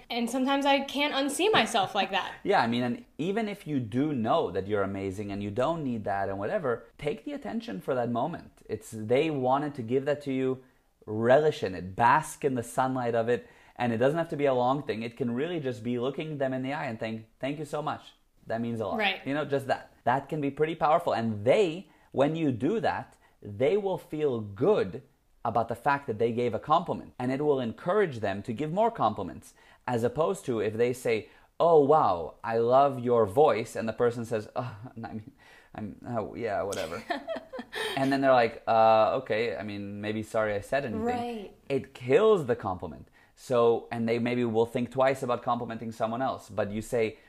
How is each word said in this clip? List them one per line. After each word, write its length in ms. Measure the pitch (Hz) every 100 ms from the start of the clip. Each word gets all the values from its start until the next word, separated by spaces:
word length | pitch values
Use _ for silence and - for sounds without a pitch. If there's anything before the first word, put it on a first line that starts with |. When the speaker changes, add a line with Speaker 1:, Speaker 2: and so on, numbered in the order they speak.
| -
Speaker 1:
and 200 | 240 233
sometimes 360 | 262 254 277 277
I 140 | 277
can't 320 | 277 262 294
unsee 400 | 269 277 285 381
myself 400 | 403 220 226 190 208
like 160 | 190
that. 200 | 190 - -
Speaker 2:
<laughs> 60 |
Yeah, 180 | - 190
I 60 | 120
mean, 160 | 120
and 220 | 123 120 - -
even 300 | 160 202 214
if 180 | 196 -
you 120 | 143
do 340 | 117 120 151
know 380 | 139 110 160 117
that 160 | 90 95
you're 160 | 104
amazing 480 | 98 98 98 95 101
and 100 | 101
you 80 | 101
don't 320 | 104 131 165
need 200 | 139 117 104
that 220 | 98 98
and 80 | 98
whatever, 460 | 104 208 143 113 - -
take 260 | - 220 -
the 80 |
attention 440 | 285 208 220 226 196
for 120 | 156 127
that 140 | 120
moment. 420 | 120 143 160 - - -
It's, 200 | 107 -
they 380 | 113 107 123 160
wanted 460 | 147 127 135 147 139
to 60 |
give 240 | 110 131 139
that 160 | 143
to 100 | 139
you, 260 | 131 131 127 - _ _ _ -
relish 580 | 107 117 135 151 147
in 120 | 101 90
it, 200 | 90 98
bask 480 | 117 147 156 -
in 120 | 147 127
the 80 |
sunlight 520 | 113 - 131 131 120 117
of 140 | 113
it, 180 | 120 - - - -
and 180 | 123
it 40 | 113
doesn't 200 | 131 165
have 120 | 160
to 60 | 147
be 80 | 143
a 80 |
long 300 | 127 123 139
thing. 200 | 139 107
It 140 | 117 -
can 160 | 123
really 260 | 120 156 175
just 240 | 131 113
be 160 | 113 123
looking 380 | 123 160 156 147
them 160 | 135
in 100 | 131
the 100 | 131
eye 120 | 143 147
and 140 | 113
saying, 260 | 113 113 110 _
"Thank 200 | 131 147
you 60 | 151
so 160 | 147
much. 200 | 147 107 - - _ _ -
That 140 | 113
means 180 | 117 117
a 80 | 101
lot." 100 | 220
Speaker 1:
Right. 220 | 202 185 131
Speaker 2:
You 80 |
know, 120 | 143 143
just 220 | 139 120
that. 240 | 113 - _ -
That 240 | 131 143
can 120 | 156
be 80 | 143
pretty 260 | 139 156 170
powerful. 380 | 156 165 165
And 320 | 104 113 104 104
they, 420 | 185 190 160 - _ _
when 240 | - 143 160
you 160 | 156
do 280 | 113 135 220
that, 360 | 123 90 127 _ _ _
they 360 | - 101 135 202
will 200 | 196 180
feel 420 | - 156 151 120
good 600 | 107 101 151 202 98 120 - _ _ _ 120
about 220 | 117 113
the 80 | 113
fact 320 | 143 143 -
that 120 | 107
they 120 | 117
gave 220 | 113 120
a 60 | 107
compliment, 540 | - 160 170 110 - -
and 120 | 123
it 100 | 135
will 160 | 151 135
encourage 600 | 120 107 175 202 190 120
them 200 | 101 98
to 100 | 101
give 180 | 110 156
more 200 | 175 226
compliments, 640 | 226 117 107 90 65 - _ _ _ -
as 160 | 120
opposed 420 | 117 120 170 190 -
to 140 | 117
if 120 | 104 107
they 180 | 120
say, 340 | 123 123 113 - - _ -
"Oh, 200 | 165 160
wow, 560 | 139 156 123 87 78 -
I 140 | 110 117
love 420 | 117 131 143 127
your 260 | 120 120 107
voice," 480 | 101 151 107 123 104
and 120 | 113
the 60 |
person 320 | - 120 117 113
says, 240 | 113 107 -
"Oh," 160 | 123 104 123
<laughs> 200 | - 113
I 80 |
mean, 180 | 110 104 - - - _ -
I'm, 200 | 101 - -
oh, 240 | 120 95 80
yeah, 280 | 113 95
whatever. 400 | 95 98 80 - -
Speaker 1:
<laughs> 40 | 294 - - - - - - - 135
Speaker 2:
And 160 | 135
then 100 | 135
they're 100 | 135
like, 300 | 127 117 - -
"Uh, 480 | 113 113 110 107 101
okay, 340 | - 110 117 82
I 80 |
mean, 380 | 107 101 101 101
maybe 200 | 104 110
sorry 300 | 107 113 107
I 80 | 101
said 240 | - 135 143
anything." 180 | 220
Speaker 1:
Right. 480 | 233 247 240 233 196 - -
Speaker 2:
It 240 | 139 -
kills 520 | - 123 143 220 208 127
the 100 | 120
compliment. 520 | 104 90 90 69 - _ _ _
So, 520 | - 123 117 117 -
and 160 | 117 113
they 80 | 117
maybe 240 | 120 123 120
will 200 | 110 117
think 260 | 127 120
twice 300 | 127 131 135
about 200 | 127 120
complimenting 480 | - 120 117 113 117
someone 300 | 110 110 117
else. 280 | 131 92 -
But 220 | 101 101
you 100 | 104
say, 360 | 107 120 110 -